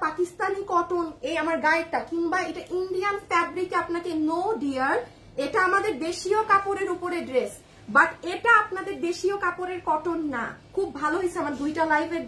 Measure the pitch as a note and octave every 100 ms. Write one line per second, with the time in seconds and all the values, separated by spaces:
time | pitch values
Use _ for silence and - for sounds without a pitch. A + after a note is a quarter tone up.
0 | D#4 - F4 - F#4+ G4 G4 F4 F4 F4
1 | D#4+ - C#4+ D#4+ D#4 D#4+ D4+ E4 D#4+ B3
2 | - E4+ E4+ F#4 E4 - - F4+ F#4 F#4
3 | G4+ G4+ - F4 E4 F4 F4+ F4+ E4+ E4+
4 | F4+ D#4 D#4 E4 G4 D4 C#4 C4 C4+ G#4+
5 | - - - - C#4+ G4+ F#4 G4 G#4 C4
6 | E4 F4 F#4 G#4+ A4 G4 G4 G4 F#4 F4
7 | F4 E4+ A#3 B3+ G#3 - - - - B3+
8 | E4 - E4 G4 A#4 A4 G#4 F#4 F#4+ C#4+
9 | E4+ F4 F#4 G4+ F#4 F4+ F4+ F4+ - D#4
10 | F4 E4 D4+ B3 A3 - - - F4+ C#4
11 | D4+ F4 F4 F4 C#4+ C4 D4 D#4+ D#4+ D4+
12 | E4 E4+